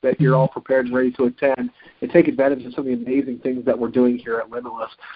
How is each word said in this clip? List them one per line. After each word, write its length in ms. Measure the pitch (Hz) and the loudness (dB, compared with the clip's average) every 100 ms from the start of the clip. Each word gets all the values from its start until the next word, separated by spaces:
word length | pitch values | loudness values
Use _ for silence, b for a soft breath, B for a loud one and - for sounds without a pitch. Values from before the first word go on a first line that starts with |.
that 180 | 131 127 | -2 2
you're 140 | 151 131 | 4 4
all 140 | 131 | 2
prepared 360 | - - 135 123 | -2 0 0 2
and 100 | 127 | 0
ready 160 | 127 | 0
to 120 | 123 123 | 0 -2
attend 460 | 123 139 131 123 b b b | 0 0 0 -4 b b b
and 100 | 131 | 2
take 160 | 170 151 | 4 4
advantage 360 | 135 139 139 123 | 2 0 0 -6
of 80 | |
some 80 | 123 | -8
of 40 | 139 | -4
the 60 | |
amazing 460 | 120 117 135 135 120 | -4 -2 -2 -2 -6
things 260 | 135 127 123 | -6 -4 -2
that 120 | 117 | -2
we're 100 | 117 | 0
doing 300 | 120 123 123 | 2 2 2
here 200 | 117 113 | -4 -6
at 120 | 110 | -4
Limitless. 400 | 120 123 113 110 - B | -10 -10 -10 -12 -14 B